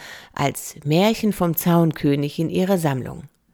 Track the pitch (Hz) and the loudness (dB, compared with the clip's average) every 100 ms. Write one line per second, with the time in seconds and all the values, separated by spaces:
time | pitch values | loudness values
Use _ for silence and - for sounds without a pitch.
0 | - - - - 139 - - - 143 160 | -16 -20 -14 -4 -4 -4 -14 -8 0 4
1 | 214 220 214 190 175 151 180 170 165 - | 4 2 -2 0 -2 0 2 4 4 2
2 | 147 143 143 - 165 175 185 190 156 131 | 0 0 -2 -4 -2 0 0 2 0 -2
3 | 113 135 - _ _ | -6 -12 -18 _ _